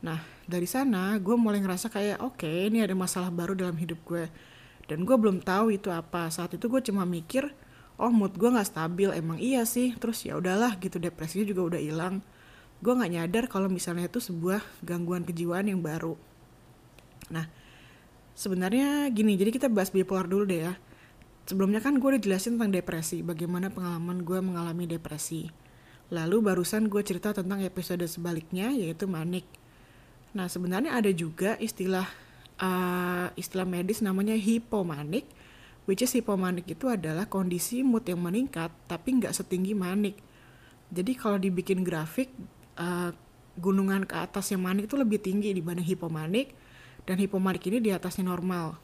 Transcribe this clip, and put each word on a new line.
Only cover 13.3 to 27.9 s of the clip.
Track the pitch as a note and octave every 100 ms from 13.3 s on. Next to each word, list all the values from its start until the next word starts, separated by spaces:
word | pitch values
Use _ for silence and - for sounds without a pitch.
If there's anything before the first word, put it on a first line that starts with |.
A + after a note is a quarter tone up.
| F#3 -
kalau | G3 F#3+
misalnya | F#3 - F3 F3
itu | A#3+
sebuah | - E3+ E3+ G3 - -
gangguan | E3+ F3 E3+ F3+
kejiwaan | F3 E3 E3+ F3 G3+
yang | F#3
baru. | E3 D#3 D#3+ D#3+ - - - - - - - - - - -
Nah, | D#3+ D#3+ - - - - - - - -
sebenarnya | - G#3+ F#3 F#3 A#3 C#4+ D4 C#4+
gini, | G#3+ G#3+ G3
jadi | G3+
kita | A#3+ C4
bahas | G#3+ F#3+
bipolar | F#3+ F#3 F#3+ F3+
dulu | F#3+
deh | G3+ F3 D#3+
ya. | F#3 - - - - - - -
Sebelumnya | F#3+ F#3+ G#3+
kan | A#3+ C#4+
gue | C4+
udah | C4+
jelasin | G3+ F#3 G#3+ A#3
tentang | A3
depresi, | F#3+ - E3+ E3 E3+
bagaimana | E3 E3 E3+ F3+ F#3+
pengalaman | G3 F3+ E3+ E3+ F3+ E3+
gue | F#3
mengalami | F#3 F3 E3+ E3 F3
depresi. | E3 E3 D3+ - E3 D#3+ - - - - - -
Lalu | E3+ E3 G#3
barusan | G#3 F#3 F3 G#3+ A3
gue | G3+ G3+
cerita | F3+ G#3+
tentang | G#3 F#3 G3
episode | F#3+ - E3+